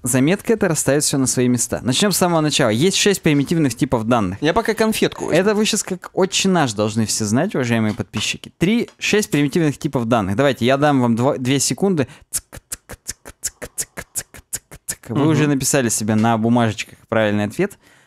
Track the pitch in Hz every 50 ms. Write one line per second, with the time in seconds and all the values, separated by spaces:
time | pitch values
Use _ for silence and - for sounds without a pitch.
0 | - 127 - 131 131 147 - - - - 233 214 208 185 156 - - - 135 151
1 | 147 - - 139 131 123 - 131 123 123 123 120 - - - 80 - 113 127 120
2 | 196 208 170 - 190 175 170 165 151 151 - - 147 113 107 113 151 190 190 -
3 | - 208 196 - - 170 147 143 139 - 180 165 156 131 117 - 151 131 - 117
4 | 110 110 123 120 104 90 92 98 143 151 170 226 220 - 214 - 220 220 214 -
5 | - 151 - - - - - 160 185 208 214 202 220 208 - 202 - - 190 180
6 | - - _ - 185 185 - - - 190 185 175 147 123 107 98 107 110 107 113
7 | 110 101 - - 110 104 107 127 160 214 - 170 131 117 120 113 110 107 101 -
8 | 101 _ - 107 - - - - - - _ _ 170 175 226 240 196 - - _
9 | - - - 214 208 - - 147 143 143 - 185 165 151 135 - - 151 - 135
10 | 120 113 123 117 101 92 101 104 139 147 123 - 113 120 135 139 143 151 143 131
11 | 123 120 117 110 123 139 139 - 131 123 139 139 - - 135 - - 202 190 156
12 | 131 - - - - _ - - _ _ - - _ _ - - _ - - _
13 | _ - - _ _ - - _ - - _ _ - - _ - - _ _ -
14 | - _ _ - - _ - - _ _ - - _ _ - - _ - - -
15 | - - 117 - 147 156 156 147 151 147 143 135 131 - - 143 127 113 - -
16 | 110 104 107 107 107 117 117 110 110 117 120 123 117 110 101 - - - - _
17 | - _ - 110 110 104 104 104 104 104 107 - 180 208 - _ _ - _ _
18 | _